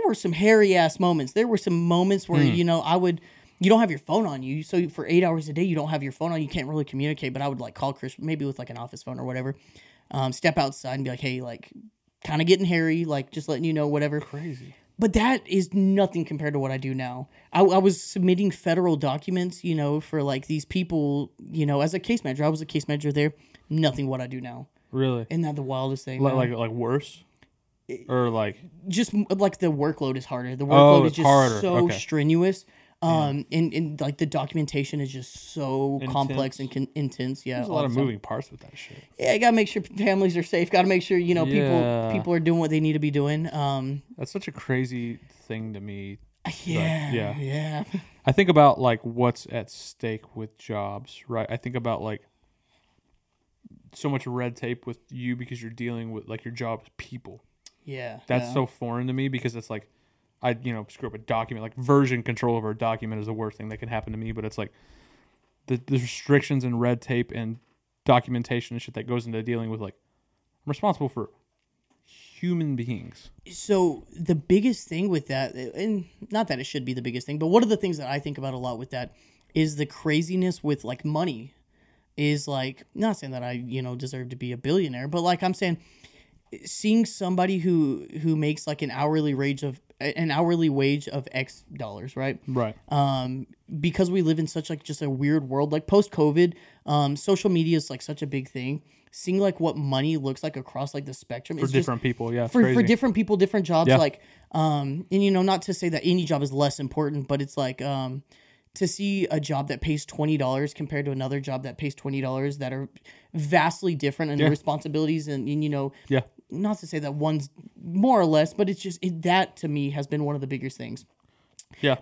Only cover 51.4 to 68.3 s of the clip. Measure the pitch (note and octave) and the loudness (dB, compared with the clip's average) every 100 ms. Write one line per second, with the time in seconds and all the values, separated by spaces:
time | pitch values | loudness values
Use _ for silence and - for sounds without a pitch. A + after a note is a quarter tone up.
51.4 | G#2+ A#2 B2 B2 A#2 G#2 G#2+ G#2 _ _ | -4 -6 -6 -4 -4 -4 -4 -8 _ _
52.4 | _ _ _ _ _ _ _ _ _ _ | _ _ _ _ _ _ _ _ _ _
53.4 | _ _ - - _ - D3 C3+ B2+ B2 | _ _ -20 -20 _ -6 -4 -2 -4 -4
54.4 | B2 A#2+ A#2+ B2 - A2+ - B2+ B2 B2 | -4 -4 -6 -6 -8 -14 -14 -8 -6 -6
55.4 | B2 A#2+ A2+ A#2 A#2+ A#2 A2+ A2 - A2 | -6 -12 -12 -8 -6 -6 -8 -10 -10 -10
56.4 | A#2 A#2 A#2 A2+ - - - B2 - - | -10 -8 -6 -6 -8 -20 -16 -16 -16 -20
57.4 | _ _ - _ D3 C3 A#2+ A2+ - B2+ | _ _ -20 _ -14 -10 -10 -10 -2 -2
58.4 | A#2+ C3+ B2+ - A#2+ A#2+ B2+ B2+ C3+ C3 | 0 -2 -4 -4 -6 -4 -2 -2 -2 -2
59.4 | B2 A#2 - G#2+ - _ _ _ _ _ | -4 -6 -10 -10 -12 _ _ _ _ _
60.4 | B2+ A#2 B2+ A2+ G#2 - A#2+ G#2+ A2 A2+ | -2 -2 -4 -8 -10 -12 -12 -10 -4 -4
61.4 | A2 A#2 A2 B2+ B2+ C#3+ C3 B2 A#2 A2+ | -4 -8 -10 -6 4 6 6 0 -2 -2
62.4 | A#2+ A#2 G#2+ A2 A2+ A2+ A2 G#2+ G#2+ A2 | 0 0 -2 -2 -2 -2 -4 -6 -6 -6
63.4 | G#2+ - A2 G#2+ A2+ A2+ A2 A2 A2+ A2 | -6 -8 -12 -10 -8 -8 -6 -8 -8 -6
64.4 | G#2+ - G2+ _ _ - _ _ _ _ | -8 -8 -10 _ _ -20 _ _ _ _
65.4 | _ _ - B2 C3 C3+ A#2+ - - C#3 | _ _ -6 -4 0 -2 -2 -6 4 4
66.4 | - C#3 B2 A#2 A#2+ A#2+ - B2 A#2+ A#2+ | 4 -2 0 0 0 0 -2 -2 -2 -4
67.4 | A2+ A2+ _ _ _ _ - B2 B2 | -8 -8 _ _ _ _ 4 4 4